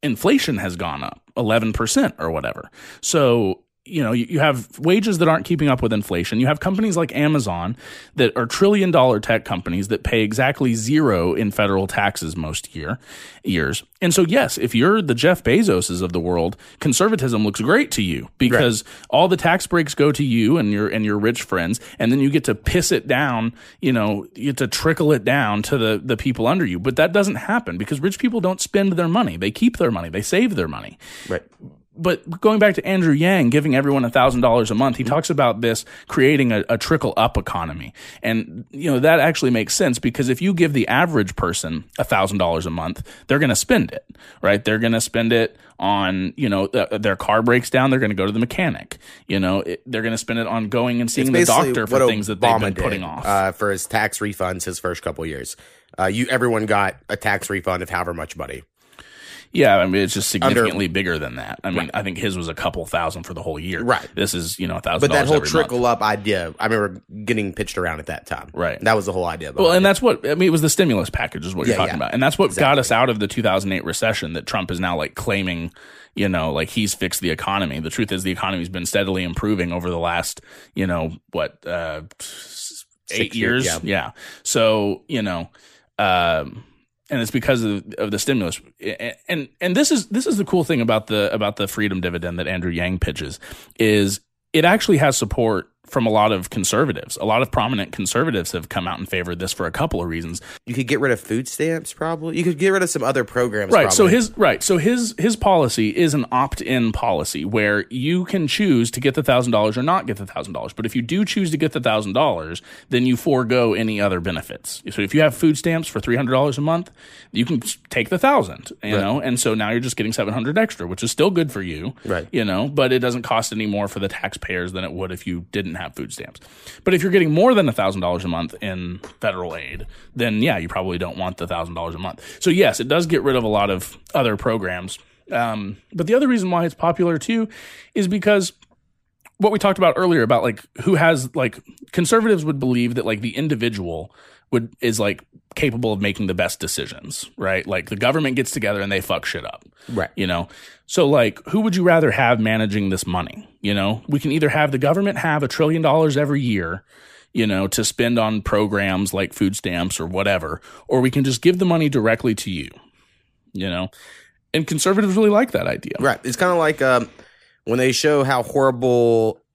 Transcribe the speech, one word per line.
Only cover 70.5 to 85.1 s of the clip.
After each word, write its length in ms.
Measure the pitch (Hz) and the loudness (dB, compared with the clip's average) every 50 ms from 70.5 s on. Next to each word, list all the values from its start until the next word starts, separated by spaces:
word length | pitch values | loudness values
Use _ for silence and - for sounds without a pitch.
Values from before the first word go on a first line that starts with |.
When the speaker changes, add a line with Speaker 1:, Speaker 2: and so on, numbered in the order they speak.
Speaker 1:
was 120 | 160 160 151 | 4 4 2
the 60 | 160 | 2
stimulus 400 | 147 - 190 165 123 101 85 - | 4 4 2 2 2 0 0 -2
package 380 | - - - - - - 73 | -4 -4 -6 -4 -6 -8 -10
is 80 | 87 95 | -8 -6
what 140 | 90 - - | -4 0 0
you're 60 | 113 | 0
Speaker 2:
Yeah, 40 | 92 90 | 0 0
Speaker 1:
talking 100 | 85 82 | -2 -2
Speaker 2:
yeah. 40 | 78 | -4
Speaker 1:
about. 160 | 65 - - | -6 -4 -2
And 60 | 120 | 0
that's 160 | 131 143 151 | 0 0 2
what 100 | - 196 | 2 0
got 80 | - - | 0 2
Speaker 2:
Exactly. 260 | - 151 135 143 143 | 2 4 4 4 4
Speaker 1:
us 100 | 123 - | 2 2
out 200 | 120 110 127 131 | 2 2 2 2
of 100 | 117 107 | 2 0
the 80 | 104 98 | -2 -4
two 140 | - - 107 | -4 -2 0
thousand 280 | 107 95 98 98 98 | 2 0 0 0 -2
eight 140 | 95 90 - | -4 -4 -4
recession 480 | - 82 - - 113 110 - - 78 82 | -6 -6 -2 0 -2 -2 -2 -6 -6 -8
that 120 | 82 - | -8 -8
Trump 260 | - - 107 92 87 92 | -6 -6 -6 -4 -4 -4
is 80 | 87 | -4
now, 160 | 95 90 87 | -2 -2 -2
like, 180 | 82 76 76 - | -2 -4 -6 -8
claiming, 560 | - - - 104 98 98 92 87 85 82 85 - - - - - - - _ _ | -8 -6 -4 -2 -2 -2 -4 -4 -6 -8 -10 -12 -14 -20 -20 -20 -20 -20 _ _
you 120 | - 101 98 | -2 -2 0
know, 240 | 92 87 80 80 71 | 0 0 -2 -2 -2
like, 180 | 73 80 80 | -2 -4 -4
he's 220 | - 120 107 101 - | -2 -2 -2 -2 -2
fixed 280 | - - 90 - - | -4 -4 -4 -4 -4
the 100 | - 87 | -2 -4
economy. 480 | 80 78 - - 98 101 98 80 65 73 | -4 -2 -4 -2 -2 -2 -2 -2 -4 -6
The 120 | 80 - | -8 -8
truth 200 | - - 113 101 | -2 -4 -2 -2
is 140 | 101 92 92 | -2 -4 -4
the 80 | 95 90 | -4 -4
economy's 360 | 85 - 95 98 90 85 90 | -4 -4 -4 -4 -4 -6 -8
been 180 | 92 92 87 | -8 -8 -8
steadily 360 | 82 - 101 101 95 95 92 92 | -2 0 0 0 0 0 -2 -2
improving 480 | 82 85 - - 104 107 95 87 87 | -4 -4 -4 -2 0 0 0 0 -2
over 180 | 85 90 87 90 | -4 -4 -4 -4
the 120 | 87 85 | -4 -2
last, 400 | 82 85 85 85 82 - - - - - - - - _ _ | -2 -2 -2 -2 -4 -4 -8 -12 -16 -20 -20 -20 -20 _ _
you 140 | - 95 92 | -4 -2 -2
know, 240 | 87 85 80 82 85 - _ _ | -2 -2 -4 -6 -8 -12 _ _
what, 340 | - 85 76 73 - _ _ | -6 -4 -4 -4 -6 _ _
uh, 380 | - 87 87 85 80 76 78 78 107 - _ | -6 -6 -6 -6 -6 -8 -10 -12 -16 -18 _
s-, 680 | - - - - - - - - - - - - - _ _ _ _ | -16 -16 -16 -16 -20 -18 -16 -16 -16 -14 -16 -16 -20 _ _ _ _
Speaker 2:
Six 140 | - - 107 | -8 -4 -4
Speaker 1:
eight 140 | 113 107 - | -4 -2 -2
Speaker 2:
years, 300 | 117 113 113 120 127 131 | -2 0 2 2 2 0
Speaker 1:
years? 180 | 92 82 80 82 | 0 -2 -2 -2
Speaker 2:
yeah. 60 | - 98 92 69 | -2 -2 -2 -4
Speaker 1:
Yeah. 40 | 55 - - - - - - _ | -6 -12 -16 -20 -20 -20 -12 _
So, 640 | - - 147 - 110 110 110 101 101 98 - _ | -4 0 2 4 4 4 2 2 0 -2 -4 _
you 160 | _ | _